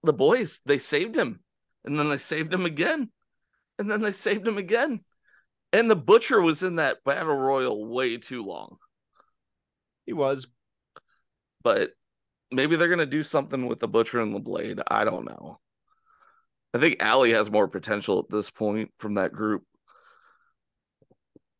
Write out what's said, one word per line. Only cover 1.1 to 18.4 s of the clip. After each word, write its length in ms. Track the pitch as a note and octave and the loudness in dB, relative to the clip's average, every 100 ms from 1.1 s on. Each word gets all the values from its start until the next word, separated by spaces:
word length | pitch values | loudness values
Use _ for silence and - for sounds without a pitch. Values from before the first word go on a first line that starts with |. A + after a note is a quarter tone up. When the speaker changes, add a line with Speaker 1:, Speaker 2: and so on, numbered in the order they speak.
| A3+ | -2
Speaker 1:
him, 240 | C3 G#2 _ _ _ _ | -4 -6 _ _ _ _
and 140 | - D3 | -6 -2
then 100 | D3 | -2
they 80 | C#3 | -2
saved 360 | - D#3 D#3 | -4 -6 -2
him 100 | F3+ | -2
again, 460 | F3+ D3 F#3 D#4+ B3 _ _ _ _ _ _ - | -2 -2 -2 -2 -4 _ _ _ _ _ _ -10
and 120 | G#3 | -4
then 100 | G#3+ | -2
they 100 | G#3+ | -2
saved 340 | G3 - G3+ G3 | -2 -2 0 -2
him 80 | G3+ | -4
again. 480 | F3+ A3+ D4+ A3+ _ _ _ _ _ _ _ | 0 0 0 -4 _ _ _ _ _ _ _
And 180 | G3 A#3 | 2 4
the 60 | G3+ | 2
Butcher 440 | B2 A3 - A#3+ | 6 6 6 4
was 220 | E3+ D3+ | 4 2
in 140 | F#3 E3+ | -2 0
that 280 | C#3+ - | -2 -2
battle 320 | - C#3+ E3 C#3 | -2 -2 -2 0
royal 500 | C3+ C3+ B2+ G#2+ A2 | 2 2 0 -4 -4
way 300 | A#2+ C3 A#2 | -2 -2 -4
too 260 | - B2+ | -8 -10
long. 340 | G2 E2+ G#1 - _ _ _ _ _ _ _ _ _ _ _ _ - | -8 -10 -14 -20 _ _ _ _ _ _ _ _ _ _ _ _ -12
Speaker 2:
He 80 | |
was. 320 | F3+ C3+ C#3 B2+ _ _ _ _ - _ _ _ _ _ _ | -2 -2 -2 -8 _ _ _ _ -20 _ _ _ _ _ _
Speaker 1:
But 280 | A#2 G#2 G2 _ _ _ _ _ _ | 0 0 0 _ _ _ _ _ _
maybe 260 | B2+ D3 E3 | -2 0 2
they're 120 | E3+ | 2
gonna 180 | F3 D3 | 2 0
do 160 | D3 | -4
something 440 | D3 D#3 C#3+ C3+ B2 | -2 -4 -2 -6 -4
with 140 | A#2 | -4
the 80 | A#2 | 0
Butcher 320 | A#2 A2+ A#2+ | 0 2 0
and 140 | G#2+ | -2
the 40 | G2+ | -4
Blade. 400 | - G2 A2 G2+ - | -6 -6 -6 -6 -2
I 160 | G#2+ | 0
don't 200 | G#2+ - A1+ | 0 -2 -10
know. 340 | - - - _ _ _ _ _ _ _ _ _ _ _ | -14 -16 -20 _ _ _ _ _ _ _ _ _ _ _
I 40 | A#2+ | 2
think 180 | D#3 - | 2 2
Allie 320 | G#2 B2+ B2 | 2 6 6
has 180 | A2+ G#2+ | 4 4
more 160 | G#2 F#2+ | 2 2
potential 500 | F#2+ G#2 G#2 G2 F#2+ | -2 -4 -4 0 -2
at 100 | - | 0
this 200 | G#2+ | -4